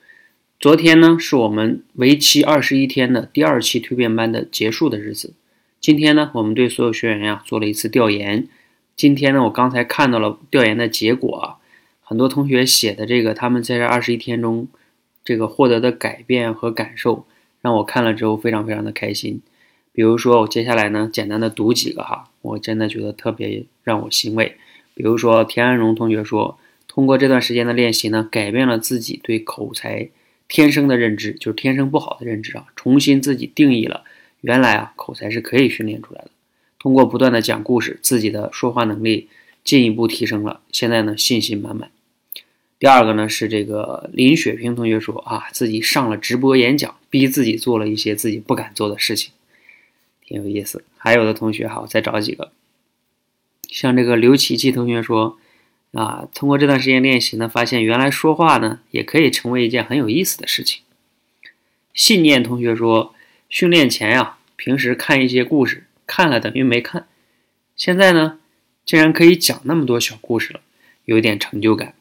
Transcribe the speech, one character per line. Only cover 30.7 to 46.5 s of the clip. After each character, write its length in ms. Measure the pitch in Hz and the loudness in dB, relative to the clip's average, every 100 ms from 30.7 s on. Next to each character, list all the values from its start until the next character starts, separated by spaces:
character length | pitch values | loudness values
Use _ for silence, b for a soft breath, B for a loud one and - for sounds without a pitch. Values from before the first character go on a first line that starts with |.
生 160 | 139 139 | 4 2
的 100 | 123 | 2
认 180 | 117 104 | 0 -2
知， 180 | 104 | -6
就 180 | - - | -10 -8
是 20 | |
天 220 | 107 135 131 | -4 -2 -2
生 160 | 135 | 0
不 80 | 151 | -2
好 180 | - - | -6 -12
的 60 | 120 | -8
认 160 | 107 | -8
知 160 | 110 - | -10 -16
啊， 80 | - - | -18 -6
重 240 | 123 139 | 2 2
新 220 | 139 135 | 4 2
自 140 | 135 127 | 0 -4
己 100 | 123 | -4
定 300 | - 147 120 | 2 2 2
义 100 | - | -2
了， 200 | - - b b b | -8 -14 b b b
原 180 | 123 123 | 0 2
来 140 | 131 | 4
啊， 200 | 208 107 - | 2 -2 -14
口 180 | - | -16
才 160 | - 107 | -12 -8
是 100 | 113 | -8
可 200 | 110 120 | -2 2
以 100 | 120 | 2
训 160 | - 110 | 0 -8
练 160 | 107 | -8
出 140 | - - | -14 -20
来 80 | |
的。 80 | - _ _ _ _ - | -20 _ _ _ _ -6
通 160 | 139 131 | 0 4
过 100 | 120 | 4
不 140 | 120 | 4
断 120 | 131 | 2
的 120 | 117 | 2
讲 180 | 110 107 | -2 -4
故 180 | - 123 | -2 -2
事， 200 | - - | -2 -6
自 180 | - 127 | -2 0
己 120 | 107 | -2
的 180 | 104 110 | -4 -8
说 200 | - 127 | -6 -4
话 140 | 120 113 | -2 -2
能 180 | 107 | -2
力 260 | 110 107 - b b b | -2 -2 -4 b b b
进 220 | - 143 120 | 2 4 4
一 60 | |
步 160 | 110 113 | 2 -2
提 180 | - 110 | -2 -4
升 180 | 110 | -4
了， 180 | 104 98 _ | -6 -8 _
现 180 | - 117 | -6 -2
在 140 | 117 | 0
呢， 120 | 107 104 | -2 -2
信 240 | - 117 | -2 -2
心 220 | 107 104 | -2 -6
满 140 | 104 110 | -8 -10
满。 160 | - _ _ _ - B B B B - | -14 _ _ _ -20 B B B B 0
第 80 | 135 | 6
二 180 | 131 110 | 6 6
个 80 | |
呢， 160 | 107 107 | 2 -2
是 180 | - 107 | -4 -4
这 160 | 107 | -4
个 460 | 104 104 - 64 - | -4 -6 -8 -10 -8
林 240 | - 127 160 | 2 4 4
雪 180 | 123 | 2
萍 220 | 113 117 120 | -4 -4 -4
同 120 | 113 | -2
学 120 | 110 | -2
说 200 | 110 107 | -4 -10
啊， 240 | - 110 - | -10 -10 -8
自 160 | - 120 | -4 -4
己 120 | 110 | -2
上 300 | 113 147 123 | -2 -2 -2
了 80 | 107 | -4
直 180 | - 123 | -4 -2
播 220 | 135 | 2